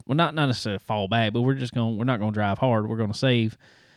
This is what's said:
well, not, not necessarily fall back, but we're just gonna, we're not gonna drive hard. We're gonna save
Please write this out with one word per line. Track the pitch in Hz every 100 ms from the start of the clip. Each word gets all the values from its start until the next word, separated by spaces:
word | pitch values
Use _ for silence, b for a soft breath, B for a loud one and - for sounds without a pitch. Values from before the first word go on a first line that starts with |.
| -
well, | 143
not, | 165
not | 151 139
necessarily | 120 113 95
fall | - 107 95
back, | 117 110
but | 117
we're | 123
just | 135 120
gonna, | 123 113 107
we're |
not | 123 117
gonna | 107
drive | 107 104 98
hard. | 135 113 107
We're | 113
gonna | 107
save | 101 135 120 113 - b b b